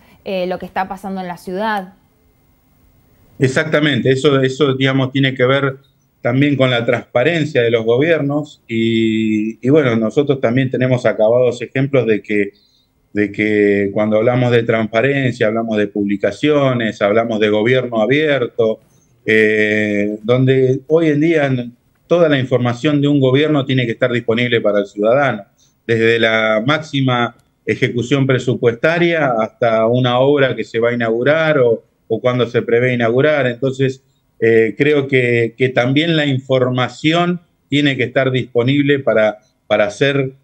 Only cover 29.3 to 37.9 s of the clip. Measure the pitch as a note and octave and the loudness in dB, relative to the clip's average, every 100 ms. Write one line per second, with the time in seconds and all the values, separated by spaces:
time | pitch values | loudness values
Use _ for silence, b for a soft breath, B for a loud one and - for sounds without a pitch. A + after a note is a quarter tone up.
29.3 | A2+ A2 - A#2 A2+ A2+ B2 B2+ B2 C3+ | -2 -4 -2 0 2 2 0 0 2 2
30.3 | D3 C3+ A2 G#2 A2+ A#2 A#2+ A#2 A2+ B2+ | 2 0 -2 -6 -2 -2 0 -2 0 0
31.3 | D#3+ D#3 C#3+ A#2+ A2+ - _ - A2 B2+ | 2 2 2 2 0 -4 _ -6 -4 -2
32.3 | B2 A#2 A#2+ G#2 A#2 B2+ B2 A2+ B2 D3 | 0 -2 -2 0 0 0 0 0 2 2
33.3 | D3+ B2+ A#2 C3+ C3 C3+ C3+ _ _ _ | 0 -2 -2 -4 -2 -4 -4 _ _ _
34.3 | - A2+ A2+ A2+ - D3 D3 C3+ C3 B2 | -2 2 4 2 2 2 2 0 0 2
35.3 | A#2+ A#2 - B2+ B2+ B2 C#3 E3+ D#3+ D3 | 0 0 0 -2 0 0 0 0 0 0
36.3 | C3 - C3 B2 B2+ B2 - D#3 E3+ F3 | -2 0 -2 0 -2 -4 -4 -2 0 0
37.3 | F3+ _ _ - C#3+ D3 | -4 _ _ -6 -2 0